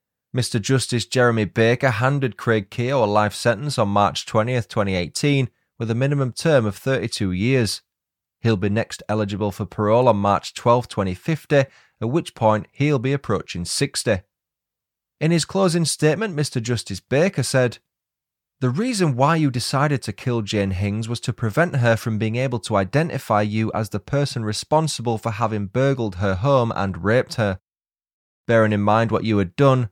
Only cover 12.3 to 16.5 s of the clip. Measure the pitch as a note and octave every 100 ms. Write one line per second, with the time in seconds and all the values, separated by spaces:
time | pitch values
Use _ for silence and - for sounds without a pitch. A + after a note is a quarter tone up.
12.3 | - A2 G#2+ F2 - C#3+ C#3+ B2 C#3 -
13.3 | G2 - F2 F2 - C#3 - - G2 -
14.3 | _ _ _ _ _ _ _ _ - D#3
15.3 | E3+ - F#3+ F#3+ E3+ D#3+ - D3+ D#3 A3
16.3 | D3+ D3